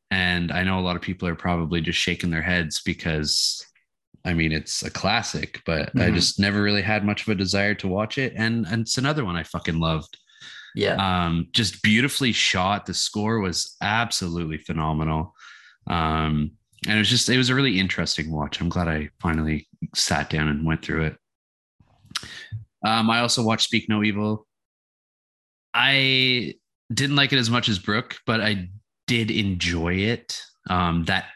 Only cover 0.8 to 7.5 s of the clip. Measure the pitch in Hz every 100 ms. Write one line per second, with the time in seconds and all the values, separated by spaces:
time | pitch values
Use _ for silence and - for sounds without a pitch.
0.8 | 90 87 - 90 90 80 92 85 80 85
1.8 | 82 80 - 85 90 82 87 90 80 -
2.8 | - 82 87 78 73 - - - - _
3.8 | _ _ _ - 92 82 80 76 - -
4.8 | - - 95 113 - 78 - - - 80
5.8 | - - 90 85 - - 101 101 101 104
6.8 | 98 107 101 104 - 95 95